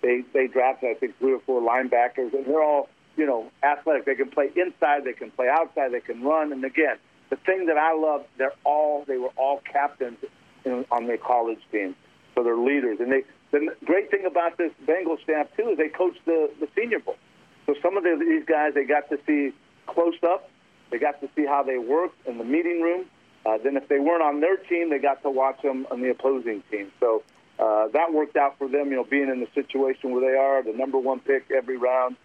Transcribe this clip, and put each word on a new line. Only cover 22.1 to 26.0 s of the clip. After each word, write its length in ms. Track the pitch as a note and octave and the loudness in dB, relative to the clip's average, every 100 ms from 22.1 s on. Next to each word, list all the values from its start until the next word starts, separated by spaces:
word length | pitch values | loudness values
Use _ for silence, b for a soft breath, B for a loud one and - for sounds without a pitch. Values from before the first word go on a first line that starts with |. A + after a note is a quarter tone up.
| - B2+ | -6 -12
in 100 | A#2 | -8
the 60 | |
meeting 380 | A2+ D3+ E3+ E3+ | -2 0 0 -2
room. 240 | E3 F3+ F#3 _ _ _ A2 | 0 -2 -6 _ _ _ -2
Uh, 120 | A2 | -2
then 140 | B2+ C#3 | 0 -4
if 100 | - | 0
they 120 | C#3+ | 0
weren't 240 | C#3 E3+ | 2 2
on 180 | D3+ D3 | 2 2
their 160 | D#3+ F#3+ | 0 0
team, 320 | - F3 E3+ | 0 -2 0
they 100 | C#3+ | 0
got 220 | C#3 C3+ | 0 0
to 60 | C#3+ | -2
watch 320 | C3 C3+ C3 | 0 0 0
them 260 | C#3+ C3 C3+ | -4 -4 -6
on 120 | B2 | -4